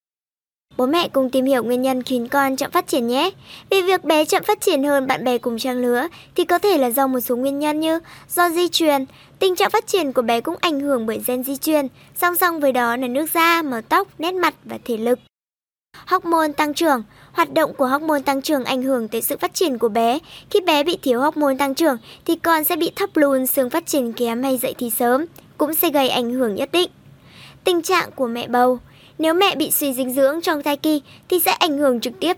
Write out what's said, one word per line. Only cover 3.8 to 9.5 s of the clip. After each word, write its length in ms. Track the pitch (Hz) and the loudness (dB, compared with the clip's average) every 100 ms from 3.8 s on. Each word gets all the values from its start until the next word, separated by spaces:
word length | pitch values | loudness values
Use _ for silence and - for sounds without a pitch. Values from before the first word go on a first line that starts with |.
việc 220 | 370 370 | 2 0
bé 200 | 311 311 | 2 2
chậm 180 | 311 370 | 2 0
phát 180 | - 427 | 0 0
triển 240 | - 294 | 2 2
hơn 220 | 285 277 262 | 2 0 0
bạn 180 | 254 | -2
bè 140 | 247 240 | 0 -2
cùng 200 | 240 226 | -2 -4
trang 240 | 254 247 | -4 -2
lứa 240 | 247 240 330 - - | 0 0 -2 -8 -8
thì 100 | - | -4
có 140 | 349 349 | 0 2
thể 200 | 403 330 | 2 2
là 120 | 254 | 2
do 160 | 254 269 | 2 0
một 140 | 254 | 0
số 160 | 240 240 | -2 -2
nguyên 220 | 269 277 | -2 -2
nhân 220 | 302 302 | -2 0
như 200 | 320 330 - - - | 0 -2 -6 -20 -8
do 160 | 339 349 | 0 2
di 180 | 330 349 | 2 0
truyền. 360 | - 320 277 262 - - - | 2 2 2 -2 -12 -16 -2
Tình 180 | 381 | 0